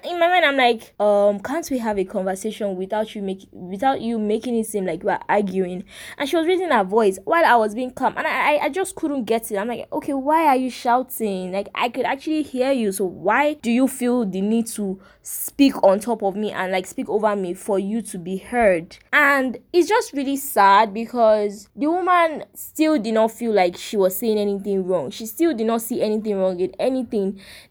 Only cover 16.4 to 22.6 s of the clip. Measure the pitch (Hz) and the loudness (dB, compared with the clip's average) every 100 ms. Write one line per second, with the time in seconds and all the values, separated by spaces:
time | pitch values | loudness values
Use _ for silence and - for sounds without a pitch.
16.4 | 208 - 185 190 185 - - 208 214 208 | -4 -4 -2 -2 -4 -8 -2 0 0 0
17.4 | 180 180 - 190 196 226 - 185 170 190 | -4 -6 -2 -2 -2 -4 -6 -10 -8 -8
18.4 | - 247 214 170 175 - _ 285 285 277 | -4 2 4 2 -2 -16 _ 4 4 4
19.4 | 262 - _ 349 320 453 440 269 269 277 | 0 -4 _ 2 4 2 0 -4 -4 -4
20.4 | - 214 196 196 220 208 226 247 220 214 | 0 4 8 8 6 0 -4 4 6 6
21.4 | 208 202 - - 294 359 359 359 330 269 | 2 -6 -14 -4 0 2 4 4 4 0
22.4 | - - | -12 -16